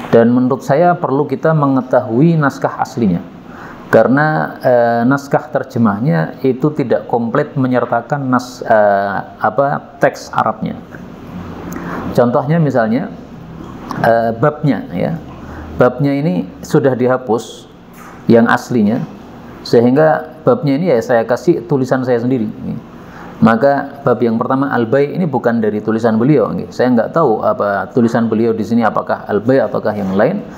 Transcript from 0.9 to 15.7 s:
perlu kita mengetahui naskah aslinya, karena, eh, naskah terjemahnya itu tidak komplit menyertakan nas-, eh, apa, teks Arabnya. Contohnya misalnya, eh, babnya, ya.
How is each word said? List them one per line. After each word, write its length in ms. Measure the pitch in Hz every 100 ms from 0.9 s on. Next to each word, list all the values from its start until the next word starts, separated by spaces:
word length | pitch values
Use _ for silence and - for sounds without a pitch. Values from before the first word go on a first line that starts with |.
perlu 320 | 170 131 135 143
kita 240 | 135 160
mengetahui 880 | 160 139 131 123 131 110 117 165 165
naskah 400 | 139 - 139 -
aslinya, 400 | - 123 107 85 - - - - - - -
karena, 680 | 113 113 135 156 156 151 -
eh, 380 | 135 120 117 -
naskah 480 | 120 139 - 147 -
terjemahnya 880 | 135 127 123 113 101 135 165 80 -
itu 280 | 131 127 151
tidak 360 | 151 120 135 -
komplit 480 | 123 117 143 147 143
menyertakan 720 | 127 127 117 120 - 143 131
nas-, 360 | 123 - -
eh, 520 | - 110 104 98 101 98 - -
apa, 560 | 110 - 139 151 - -
teks 320 | 139 - -
Arabnya. 440 | - 113 110 - - - - - - - - - - - - - - -
Contohnya 480 | - 120 143 135 170
misalnya, 480 | 151 127 110 123 - - - - - - - - - -
eh, 280 | 113 117 113 113
babnya, 480 | 151 147 147 110 -
ya. 200 | 87 60 - - - - - -